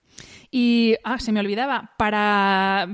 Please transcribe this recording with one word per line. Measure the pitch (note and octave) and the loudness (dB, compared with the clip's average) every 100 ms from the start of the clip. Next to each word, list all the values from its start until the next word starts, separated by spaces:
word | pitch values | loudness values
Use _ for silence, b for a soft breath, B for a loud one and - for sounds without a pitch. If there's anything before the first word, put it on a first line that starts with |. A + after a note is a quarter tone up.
| _ B B B B | _ B B B B
Y, | B3+ A#3+ A#3 A#3 A3 | 0 2 4 2 0
ah, | G#3+ B3 | -2 -6
se | - | -2
me | G#3+ | -2
olvidaba, | G3+ G#3 C#4 A#3+ - - | -2 -4 -4 -6 -8 -4
para, | G#3+ G#3+ G#3 G3+ G3 F#3+ G3 G3 F3+ | -2 0 2 2 2 2 2 0 -4